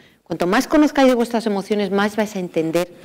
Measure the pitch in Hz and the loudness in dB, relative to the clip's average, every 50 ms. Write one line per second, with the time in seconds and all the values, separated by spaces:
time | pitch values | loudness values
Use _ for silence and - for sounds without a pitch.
0 | _ _ _ _ _ - 170 160 175 175 202 254 254 - 339 302 302 285 294 285 | _ _ _ _ _ -8 -4 -2 0 0 0 0 0 2 2 4 4 4 4 4
1 | 269 254 254 233 233 233 240 220 208 220 202 196 185 - 214 208 202 185 196 196 | 4 4 4 2 -2 -2 -2 -4 -2 -2 -4 -4 -2 -4 -2 -2 -2 -2 0 -2
2 | 202 214 - 226 214 208 - 190 180 175 - 170 160 160 160 170 180 - - - | -2 -2 -2 -4 -4 -4 -4 -8 -8 -4 -4 -4 -2 0 -2 -2 -2 -4 -10 -20